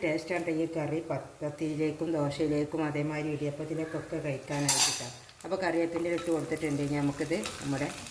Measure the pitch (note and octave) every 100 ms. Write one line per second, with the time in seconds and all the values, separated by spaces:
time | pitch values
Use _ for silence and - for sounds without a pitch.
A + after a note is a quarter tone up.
0 | E3 E3 - F3 E3+ D#3+ E3 D#3+ D3 D#3
1 | D#3+ C#3 - - D3 D3 D#3 D3+ D#3 D3
2 | E3 D#3+ C#3+ C#3+ D#3 D3 D3 D#3+ D3+ D3
3 | D3+ D3+ D3+ C#3+ D3 C#3+ D#3 D#3 D#3+ D#3
4 | - D#3+ D3 B2+ - C#3+ C#3+ - - -
5 | A#2+ - - - D#3+ F#3 F3+ E3 E3+ E3+
6 | E3+ E3+ E3+ D#3+ C#3 D#3 D#3 C#3+ C#3 D3
7 | C#3+ C#3 D#3 F3 - - C#3+ C3+ - -
8 | -